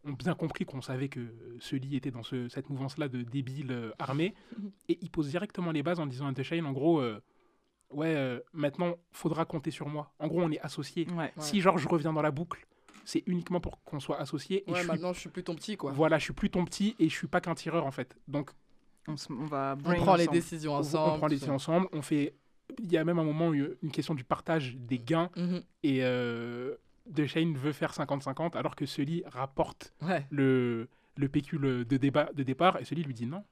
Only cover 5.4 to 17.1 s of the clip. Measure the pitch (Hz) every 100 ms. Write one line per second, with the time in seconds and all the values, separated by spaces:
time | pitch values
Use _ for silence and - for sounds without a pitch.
5.4 | 208 - 175 156 143 175 147 127 139 131
6.4 | 131 170 151 127 156 160 123 104 _ _
7.4 | _ _ _ _ _ 139 160 151 131 120
8.4 | - 160 147 143 175 170 _ - 160 156
9.4 | 165 160 160 - 147 151 147 _ 151 165
10.4 | 170 151 156 - 139 - 170 175 143 -
11.4 | 151 208 180 175 135 170 160 156 151 143
12.4 | 170 - - _ - - - - - 180
13.4 | 165 180 - - - 147 - 143 139 151
14.4 | - 190 175 175 175 165 180 175 165 180
15.4 | 180 160 - 208 139 135 156 156 - -
16.4 | 208 185 170 - 202 - 160